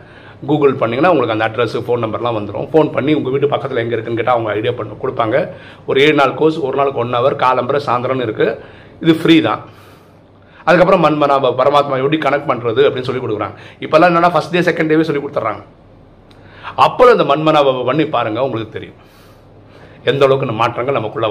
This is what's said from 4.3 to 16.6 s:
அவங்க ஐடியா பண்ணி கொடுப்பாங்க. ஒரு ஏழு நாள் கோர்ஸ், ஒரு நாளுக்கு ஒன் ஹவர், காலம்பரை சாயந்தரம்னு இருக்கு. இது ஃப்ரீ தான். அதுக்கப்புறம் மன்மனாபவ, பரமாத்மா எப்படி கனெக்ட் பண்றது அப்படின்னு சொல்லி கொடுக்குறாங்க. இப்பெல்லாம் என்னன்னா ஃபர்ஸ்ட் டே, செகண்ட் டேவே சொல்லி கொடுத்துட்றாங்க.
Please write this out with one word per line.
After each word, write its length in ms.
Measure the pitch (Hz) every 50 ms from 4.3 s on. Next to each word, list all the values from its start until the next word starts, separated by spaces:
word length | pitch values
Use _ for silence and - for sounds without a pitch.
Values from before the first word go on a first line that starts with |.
| 123
அவங்க 140 | 117 113 107 104 107
ஐடியா 140 | 110 123 117 117
பண்ணி 200 | 104 104 104 - -
கொடுப்பாங்க. 320 | 131 123 120 117 110 120 151 196 - - - - - - - - -
ஒரு 100 | - 131 139
ஏழு 120 | 151 143 147
நாள் 160 | 135 127 - -
கோர்ஸ், 180 | 147 160 156 165 139
ஒரு 100 | 127 139 139
நாளுக்கு 220 | 139 139 123 120 117
ஒன் 120 | 123 123 120
ஹவர், 180 | 123 143 - - 135
காலம்பரை 360 | 127 127 127 123 120 139 143 143
சாயந்தரம்னு 400 | 123 120 123 123 123 135 131 123 110
இருக்கு. 200 | 104 - 160 220 - - - - - - - - - - -
இது 100 | 160 160 160
ஃப்ரீ 140 | - 165 165 151 123 107
தான். 140 | 113 - - - - - - - - - - _ - - _ _ _ - - - - - -
அதுக்கப்புறம் 380 | 160 175 170 175 180 196 180 160
மன்மனாபவ, 480 | 147 151 147 143 143 139 135 131 127 120 131
பரமாத்மா 360 | 131 143 143 143 139 135 135 131
எப்படி 180 | 131 143 156 156 151
கனெக்ட் 240 | 135 143 143 - 151
பண்றது 300 | 127 117 117 117 107 127 143
அப்படின்னு 220 | 127 - 127 127 127
சொல்லி 160 | 120 127 123
கொடுக்குறாங்க. 320 | 110 107 104 104 98 - - - - - - 131
இப்பெல்லாம் 240 | - 156 156 175 180
என்னன்னா 180 | 175 170 175 175 151
ஃபர்ஸ்ட் 180 | 156 147 - 170
டே, 60 | 180 156 165
செகண்ட் 220 | 160 - 160 156
டேவே 160 | 156 160 156 151
சொல்லி 140 | 143 143 139
கொடுத்துட்றாங்க. 400 | 143 - 127 113 110 101 98 - - - _ - - - - - - - _ _ - - - - - - -